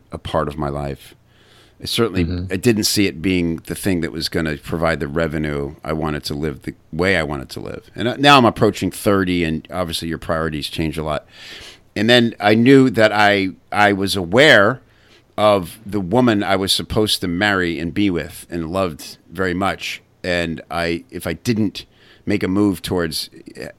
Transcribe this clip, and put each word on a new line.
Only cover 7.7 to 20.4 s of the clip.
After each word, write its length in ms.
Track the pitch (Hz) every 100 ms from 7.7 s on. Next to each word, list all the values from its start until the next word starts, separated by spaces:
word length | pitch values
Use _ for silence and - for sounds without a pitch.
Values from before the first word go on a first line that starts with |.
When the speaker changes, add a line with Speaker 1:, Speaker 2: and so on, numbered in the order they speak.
| - -
Speaker 1:
And, 140 | - 110
uh, 80 | 123
now 200 | 139 143
I'm 80 | 113
approaching 440 | - 110 - 95
thirty, 540 | - 107 98 92 90
and 240 | 82 80 -
obviously 380 | 82 85 82 85
your 100 | 80
priorities 520 | - 82 80 76 69
change 280 | - 80 76
a 60 |
lot. 240 | 78 73 - - - - - - _ -
And 140 | 107
then 240 | 123 120 -
I 140 | 104 110
knew 340 | 120 139 131
that 200 | 110 107
I, 380 | 104 104 101 95 - _
I 220 | 101 104
was 220 | 101 98 92
aware 640 | 85 107 151 117 101 135 _ _ _ _ _ -
of 420 | 107 101 82 - 98
the 140 | 101
woman 440 | 90 117 123 107
I 120 | 92 98
was 160 | 95
supposed 480 | - 87 - 107 -
to 60 | 92
marry 500 | 87 104 98 87 76
and 160 | 82
be 160 | 80 101
with 360 | 85 69 - -
and 220 | 85 80
loved 460 | 92 95 71 - - _
very 260 | 82 95 87
much. 460 | 95 82 - - _ _
And 380 | 92 87